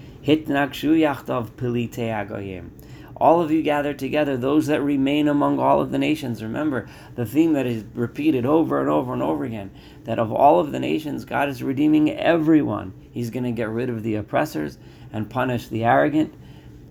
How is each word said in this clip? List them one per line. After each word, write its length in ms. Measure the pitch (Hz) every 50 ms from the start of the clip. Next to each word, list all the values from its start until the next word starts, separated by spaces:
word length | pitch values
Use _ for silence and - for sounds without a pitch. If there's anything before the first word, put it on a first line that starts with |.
| - - - - -
Hitnakshu 760 | 143 151 156 151 156 139 139 143 135 - - 143 147 160 160
Yachtav 520 | 156 147 135 123 - - 127 127 113 -
Pilitei 580 | - - 127 123 120 120 117 113 - 123 117 113
Agoyim. 600 | 110 107 101 101 107 107 98 98 95 90 87 87 - - - - - - - - -
All 220 | - - 139 160 170
of 100 | 170 151
you 120 | 156 160
gather 320 | 143 147 147 147 143 147 139
together, 420 | 135 139 127 127 151 151 143 135
those 320 | 123 120 135 147 156 135
that 140 | 131 - 120
remain 480 | 139 143 147 135 135 135 143 151 147 147
among 280 | 147 143 143 143 143
all 220 | 131 127 135 139 143
of 120 | 147 131
the 60 | 131
nations. 460 | 139 139 143 151 151 151 123 117 107 110
Remember, 440 | 110 117 131 151 156 135 117 98 - - - - - -
the 100 | - 120
theme 280 | 101 117 151 165 165 156
that 120 | 139 127
is 200 | 127 117 113 104 107 -
repeated 520 | 120 117 117 - - 147 156 135 127 117
over 360 | 135 156 165 156 131 135 143
and 80 | 135 143
over 240 | 151 151 135 123 127
and 100 | 123 135
over 220 | 156 160 147 143
again, 260 | 123 110 107 98 98 - - - - - - -
that 160 | 113 110 110
of 140 | 117 107 117
all 260 | - 131 143 160 175
of 140 | 165 143 131
the 60 | 127
nations, 440 | 131 135 160 156 151 147 135 123 110
God 240 | - 120 123 139
is 160 | 143 135 120 127
redeeming 480 | 135 135 131 151 151 156 151 151 151
everyone. 800 | - - - - 165 170 156 156 160 151 135 117 107 101 95 92 92 - - -
He's 180 | - 120 120 113
gonna 240 | 110 127 123 123 117
get 160 | 113 117 107
rid 200 | 110 113 127 127
of 140 | 117 110 107
the 120 | 113 107
oppressors 640 | 107 101 - - 135 151 147 - 156 151 143 127 - - - - - - - -
and 160 | 107 104 101
punish 400 | - 127 123 131 123 113 - -
the 160 | 120 110 113
arrogant. 480 | 117 131 139 147 151 139 156 156 - - - - - - - - - - - - -